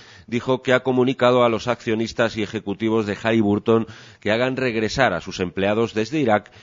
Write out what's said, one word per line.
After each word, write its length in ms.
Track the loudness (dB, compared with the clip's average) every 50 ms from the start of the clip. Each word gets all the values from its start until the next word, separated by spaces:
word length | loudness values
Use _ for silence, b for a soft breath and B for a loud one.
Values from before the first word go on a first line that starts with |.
| B B B B B B
dijo 340 | -6 -4 -2 -2 -2 -2
que 120 | 0 2 0
ha 100 | 2 2
comunicado 580 | 2 2 2 2 2 2 2 2 4 4 4
a 60 | 4 2
los 180 | 2 0 -2
accionistas 720 | -4 -4 -4 -2 -2 -2 -2 -2 -2 -2 -2 -2 -2 -2
y 60 | -4
ejecutivos 640 | -6 -4 -6 -6 -6 -6 -6 -2 -2 0 0 0 0
de 100 | -2 -4 -4
Halliburton 640 | 0 0 2 2 4 4 2 2 2 2 2 2 2 -2 B B B B B B
que 100 | -4 -2
hagan 260 | 0 0 0 -2 -2
regresar 560 | -2 -4 -2 -2 -2 -2 -2 0 2 2 2
a 100 | 0 -2
sus 180 | -6 -6 -6 -4
empleados 520 | -4 -4 -2 -2 0 0 2 0 0 -2
desde 280 | -2 -2 -4 -2 -2 -2
Irak 320 | 2 2 2 0 0 -4 B B